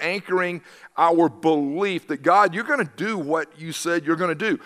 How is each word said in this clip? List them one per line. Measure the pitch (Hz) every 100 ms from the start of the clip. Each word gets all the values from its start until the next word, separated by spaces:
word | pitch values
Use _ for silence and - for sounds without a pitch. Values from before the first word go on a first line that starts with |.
anchoring | 156 196 175 185 180 170 - - - -
our | 165 170 156
belief | - 160 156 143 156 202 175 -
that, | 147
"God, | 139 190 202
you're | 175
gonna | 233 285 165 -
do | 202 214
what | 143 160 151 151
you | 165
said | 151 165 170 151
you're | 165
gonna | 180
do." | 156 214 151